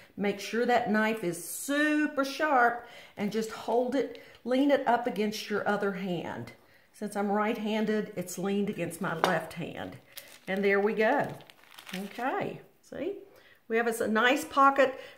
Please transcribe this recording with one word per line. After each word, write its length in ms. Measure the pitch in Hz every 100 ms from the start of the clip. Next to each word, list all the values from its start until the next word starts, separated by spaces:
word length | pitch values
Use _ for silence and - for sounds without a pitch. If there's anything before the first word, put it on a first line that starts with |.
| - -
Make 240 | 202 196
sure 260 | - 220 240
that 240 | 240 -
knife 320 | 214 220 226
is 220 | 175 170
super 800 | - - - 285 302 302 294 285
sharp, 640 | 269 - 311 262 240 240 - - - -
and 120 | 202
just 220 | 220 220
hold 420 | - - 233 247
it, 300 | 269 269 - - - 226
lean 260 | 262 285
it 160 | 277 -
up 180 | 233 240
against 440 | 185 214 208 -
your 180 | 202 -
other 240 | 202 202
hand. 600 | 180 190 170 - 104 123 - _ _ _
Since 240 | - 208 208
I'm 120 | 208
right-handed, 840 | 208 214 240 214 220 214 214 - -
it's 220 | 180 -
leaned 320 | 196 202 202
against 320 | 165 170 -
my 140 | 170 165
left 340 | 185 165 -
hand. 440 | 175 - - - - - - - - -
And 160 | 196
there 160 | 196 202
we 140 | 208
go. 340 | 214 220 277 - - - - - - -
Okay, 680 | 185 202 - 254 381 - - - _
see? 340 | - - 330 403 - - - - -
We 80 | 226
have 120 | 233
a 200 | 220 208
nice 380 | 220 247 294 -
pocket 520 | - 277 277 262 - -